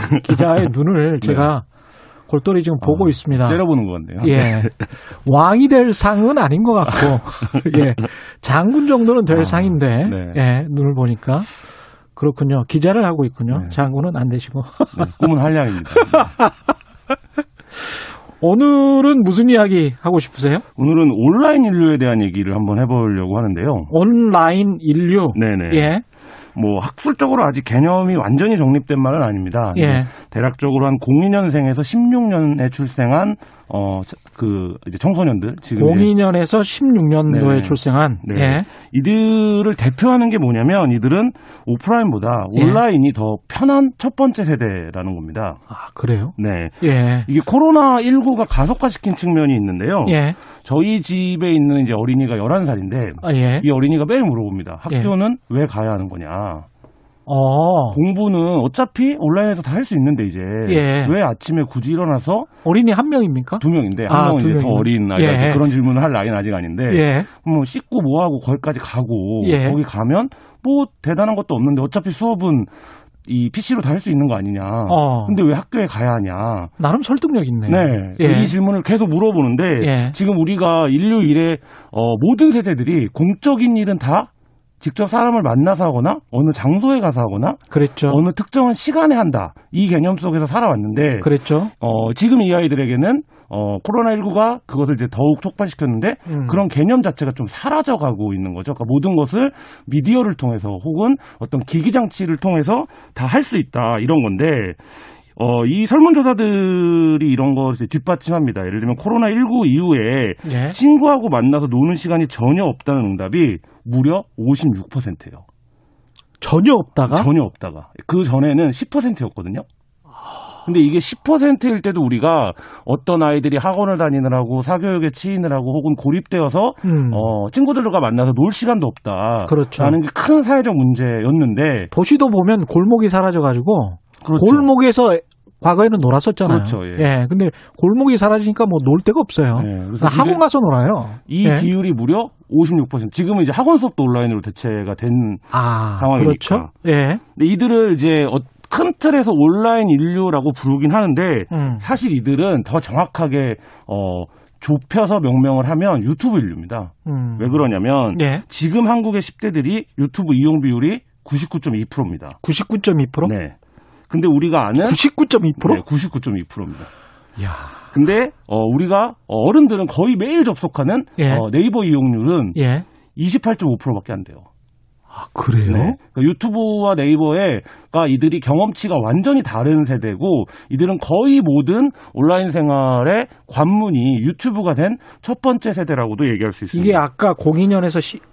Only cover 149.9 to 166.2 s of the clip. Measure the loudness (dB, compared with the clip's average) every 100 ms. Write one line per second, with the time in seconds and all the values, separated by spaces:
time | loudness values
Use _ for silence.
149.9 | 2 0 -2 0 0 -2 -2 -2 0 2
150.9 | 2 2 0 0 -2 -4 -4 -4 -4 -4
151.9 | -4 -2 -2 0 0 0 -2 -2 -4 -4
152.9 | -4 -4 -4 -2 -2 -2 -6 -12 -20 -8
153.9 | -6 -4 -6 -8 _ _ _ -2 -2 -2
154.9 | -2 0 0 0 2 2 2 0 0 0
155.9 | 0 -2 -2 0 0 -2 -6 -10 -10 -12
156.9 | -12 -8 -6 -6 -4 -2 0 0 0 0
157.9 | 0 -2 -2 -2 -2 -8 -6 -2 0 0
158.9 | 0 -2 -4 -6 -8 -6 -4 -2 -4 -6
159.9 | -6 -4 -2 0 2 2 2 0 0 -2
160.9 | -4 -10 _ -6 -6 -4 -6 -4 -4 -6
161.9 | -6 -6 -8 -12 -10 -6 -4 -4 -2 0
162.9 | 0 0 -2 -4 -4 -8 -14 _ _ _
163.9 | _ _ -2 2 2 2 0 0 0 0
164.9 | 2 0 0 0 2 0 0 0 0 0
165.9 | -4 -4 -6